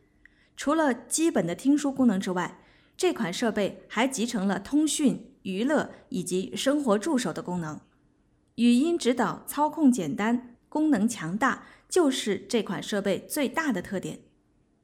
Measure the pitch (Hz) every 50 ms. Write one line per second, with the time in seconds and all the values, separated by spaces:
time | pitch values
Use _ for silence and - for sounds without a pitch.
0 | _ _ _ _ _ - _ _ _ _ _ - - 277 302 320 311 269 240 247
1 | - - - - 320 339 - 214 170 165 170 - - 269 294 285 285 277 269 269
2 | 254 233 190 190 - 190 180 180 170 - - - _ _ _ _ _ _ _ -
3 | 381 359 - - 226 165 185 - 247 220 208 214 196 165 - - - - - 214
4 | 247 269 269 - 226 240 - 196 190 196 185 - 202 - 277 302 311 294 - -
5 | 294 226 170 - - - - _ - 190 185 190 240 285 311 226 - - - -
6 | - - - 180 170 - 180 185 185 - 233 220 - 262 294 302 285 233 196 214
7 | - 330 294 247 - 170 151 165 - 175 180 175 160 151 - - - _ _ _
8 | _ _ _ _ _ _ _ _ _ _ - - 233 240 240 247 294 339 339 339
9 | - 233 262 247 214 170 - - - - - 285 302 302 302 320 311 254 240 220
10 | 170 147 226 - 202 226 240 240 - - - _ _ - - 302 311 311 269 185
11 | 208 240 226 - 165 160 185 226 277 247 196 - - - - - _ - - 370
12 | 330 269 254 - - 214 190 - - - - 226 190 - 180 151 - - 220 202
13 | 196 202 175 - - - - 302 269 220 - 320 320 285 214 175 - - 196 180
14 | - 156 - - - _ _ _ _ _ _ _ _ _ _ _